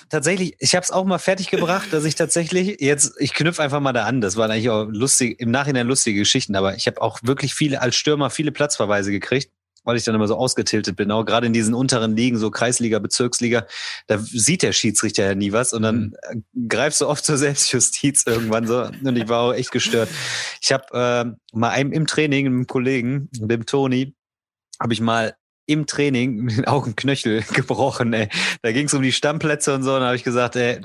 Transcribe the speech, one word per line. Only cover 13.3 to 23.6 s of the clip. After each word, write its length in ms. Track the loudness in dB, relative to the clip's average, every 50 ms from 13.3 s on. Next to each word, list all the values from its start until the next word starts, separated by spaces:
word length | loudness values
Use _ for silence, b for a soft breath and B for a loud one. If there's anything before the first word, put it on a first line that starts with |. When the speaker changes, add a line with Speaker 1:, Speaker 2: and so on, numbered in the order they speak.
| 0 -2 0 0 0 0 -2 B B B B B B B B
Speaker 1:
da 100 | -2 -2
sieht 460 | -2 -2 -4 -2 0 2 2 2 2
der 100 | 2 2
Schiedsrichter 520 | 2 2 2 2 2 2 0 0 0 2 2
ja 100 | 2 2
nie 180 | 2 0 0
was 220 | 2 0 0 0 0
und 80 | 0
dann 320 | 0 2 2 0 -2 -4 -8 -12 -14 -12 -12 -12 -12 _ -6
Speaker 2:
Mhm. 140 | -6 -4 -2
Speaker 1:
greifst 340 | 0 0 0 0 0 0
du 40 | 0
oft 160 | 0 -2 -2
zur 140 | 0 0 0
Selbstjustiz 880 | 2 2 0 2 2 0 2 2 2 2 0 0 2 0 2 2 2 2
irgendwann 400 | 2 2 0 0 0 0 0 2
so 140 | 2 0 0
und 340 | -2 -4 -8 -4 -2 0 0
ich 140 | 0 0 2
war 120 | 2 2
auch 100 | 2 2
echt 200 | 0 0 -2 -2
gestört. 360 | -2 -2 0 2 2 0 0 B -4 -8 -8 B B B B B B B
Ich 100 | 0 0
hab, 160 | 0 0 0 -4 -4
ähm, 420 | 0 0 2 2 0 0 -2 -6 -10 _ _
mal 160 | -2 0 0 2
einem 240 | 2 2 0 0
im 140 | 0 0 0
Training, 400 | 0 2 2 2 2 2 2 2
einem 200 | 2 0 0 -2
Kollegen, 600 | -2 -2 0 0 0 0 0 0 -2 -2 -4 -6 -8
dem 340 | -8 -6 -2 0 0 -2